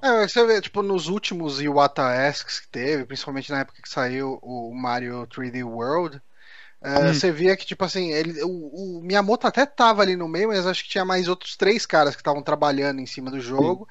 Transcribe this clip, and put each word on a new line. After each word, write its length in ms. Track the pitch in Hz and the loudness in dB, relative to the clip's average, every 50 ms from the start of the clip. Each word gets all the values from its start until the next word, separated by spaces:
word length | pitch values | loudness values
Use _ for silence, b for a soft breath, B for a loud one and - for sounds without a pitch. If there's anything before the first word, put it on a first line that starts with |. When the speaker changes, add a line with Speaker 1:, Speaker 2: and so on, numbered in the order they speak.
| 269 | 2
Speaker 1:
É, 240 | 262 233 220 208 | 2 4 4 2
você 180 | 185 - 240 233 | 2 4 4 4
vê, 140 | 226 220 196 | 6 4 2
tipo, 220 | - - - 208 | 0 -4 -4 -2
nos 260 | 202 196 190 180 139 | 0 0 0 -2 0
últimos 540 | 165 196 208 - - 185 170 160 147 139 139 | -2 -4 -4 -4 -6 -6 -4 -6 -6 -4 -4
Iwata 420 | 147 147 143 143 143 139 - 151 135 127 123 127 135 | -2 2 4 4 4 4 4 0 0 0 2 2 0
Asks 320 | 147 143 - - - - - | 0 0 -4 -10 -10 -10 -12
que 80 | - | -12
teve, 380 | - - 123 123 143 156 139 123 | -10 -10 -6 -2 -2 -2 -2 -4
principalmente 440 | 107 135 - - 147 135 135 127 - | -8 -10 -12 -10 -8 -8 -8 -6 -6
na 100 | 143 135 | -6 -6
época 220 | 135 - - - | -6 -6 -10 -20
que 80 | - - | -18 -10
saiu 500 | - 143 127 123 127 131 135 135 127 - | -4 -4 -2 -2 -2 -4 -4 -6 -6 -8
o 320 | - 120 127 120 117 117 120 | -10 -12 -12 -10 -10 -10 -10
Mario 520 | 127 127 123 120 123 123 120 123 123 120 | -6 -4 -4 -4 -4 -4 -6 -8 -10 -12
three 240 | 120 - 135 127 123 | -12 -10 -10 -10 -8
D 120 | 117 127 123 | -6 -8 -8
World, 580 | 117 117 113 117 131 151 175 175 160 139 135 - b b b b b b b b b b b | -8 -6 -6 -4 0 0 0 -2 -2 -8 -12 -20 b b b b b b b b b b b
é, 160 | - 139 143 143 | -8 0 2 4
Speaker 2:
Hum. 140 | 160 165 160 | 4 4 2
Speaker 1:
você 160 | 139 202 180 | 4 2 2
via 280 | 156 151 180 185 190 | 2 4 4 4 4
que, 80 | 190 - | 2 -2
tipo 180 | - 190 - 190 | -10 -4 -4 -4
assim, 300 | 165 - 190 180 165 147 | -2 -2 -4 -2 -2 -2
ele, 280 | 156 165 170 165 147 | -2 -2 -2 -4 -4
o, 580 | 165 180 180 170 156 139 143 180 196 190 175 165 | -4 -4 -6 -6 -10 -12 -12 -10 -10 -10 -10 -10
o 20 | 165 | -6
Miyamoto 420 | 180 196 202 202 202 240 240 - | 0 2 2 4 4 0 2 2
até 200 | 214 - 240 277 | 0 2 2 0
tava 360 | - - - 240 226 214 202 | 0 4 4 6 6 6 6
ali 140 | 202 185 180 | 4 2 2
no 140 | 180 170 160 | -2 -4 -4
meio, 180 | 160 170 214 | -2 0 0
mas 180 | 226 208 190 175 | 2 0 0 0
acho 160 | 185 175 - - | 0 -2 -2 -6
que 60 | - | -4
tinha 140 | - 196 185 | -2 -2 0
mais 240 | 190 185 180 180 | 0 0 0 2
outros 300 | 175 180 - - - - | 0 -2 -4 -4 -14 -2
três 280 | - 196 190 233 214 - | 2 4 4 4 2 0
caras 300 | - 175 156 147 143 - | 4 4 6 6 6 2
que 80 | - - | -2 -2
tavam 180 | 156 143 143 | -2 -2 0
trabalhando 600 | 143 156 151 147 147 147 139 139 139 143 135 135 | 0 -2 0 2 2 2 2 2 0 -2 -2 -4
em 40 | 127 | -8
cima 240 | - - 139 127 131 | -10 -12 -10 -10 -8
do 120 | 135 135 | -8 -8
jogo, 440 | 120 120 135 139 147 170 185 190 214 - | -6 -4 0 2 2 2 2 -4 -6 -18